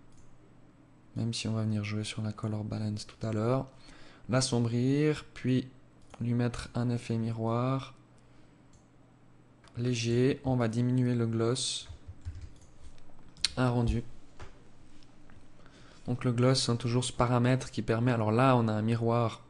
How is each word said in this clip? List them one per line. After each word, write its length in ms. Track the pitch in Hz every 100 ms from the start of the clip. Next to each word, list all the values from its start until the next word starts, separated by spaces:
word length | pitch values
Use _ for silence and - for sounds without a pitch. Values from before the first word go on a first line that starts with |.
| - - - - - - - - - - - -
Même 160 | 113
si 160 | 113 113
on 40 |
va 100 | 110
venir 200 | 110 107
jouer 220 | 104 107 107
sur 160 | -
la 100 | 110
color 320 | 107 110 107
balance 420 | 107 107 110 104 -
tout 220 | - 113
à 60 |
l'heure. 340 | 110 113 139 170 - - - - - -
L'assombrir, 960 | 123 131 120 120 120 127 143 151 147 -
puis 340 | - 120 127 127 - - - - -
lui 120 | 117
mettre 360 | 120 120 117 - -
un 140 | 120
effet 280 | 120 - 113
miroir 760 | 113 113 113 117 127 135 131 - - - - - - - - - - - - - - - - - - -
léger. 640 | 120 120 117 120 127 123 131
On 100 | 127
va 140 | 117
diminuer 440 | 113 123 127 123
le 140 | 120 117
gloss. 600 | 113 113 131 - - - - - - - - - - - - - - - - - - - -
Un 120 | 127
rendu. 320 | 120 117 113 117 - - - - - - - - - - - - - - - - - - - -
Donc 180 | 123
le 80 | 127
gloss, 360 | 117 123 131 -
c'est 100 | 120
toujours 260 | 120 120
ce 80 | 123
paramètre 580 | - 120 123 120 131 131
qui 120 | -
permet, 320 | 107 113 120
alors 180 | 117 107
là 240 | 110 135 127
on 140 | 113
a 20 |
un 100 | 107
miroir 600 | 110 117 117 117 113 - -